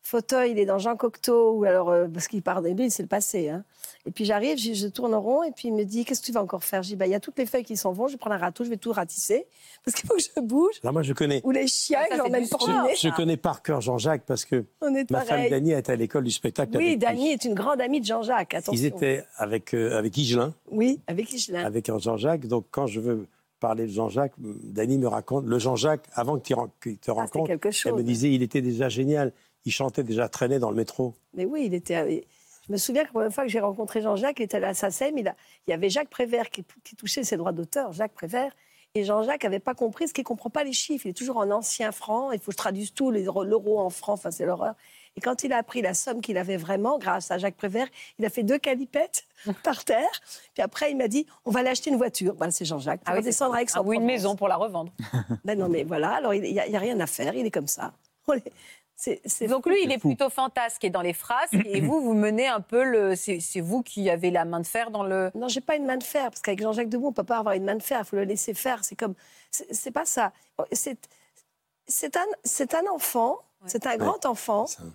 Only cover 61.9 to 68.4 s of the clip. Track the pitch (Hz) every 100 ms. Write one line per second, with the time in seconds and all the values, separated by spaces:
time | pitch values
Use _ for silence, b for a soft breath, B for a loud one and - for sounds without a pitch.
61.9 | 311 254 220 208 214 262 226 185 233 262
62.9 | 233 196 185 - 180 170 185 165 233 247
63.9 | - 196 170 180 175 165 170 170 226 233
64.9 | 214 196 190 185 214 247 233 262 302 277
65.9 | 262 247 294 262 - - 196 214 214 233
66.9 | 240 277 226 185 233 214 190 196 208 -
67.9 | 262 202 196 196 208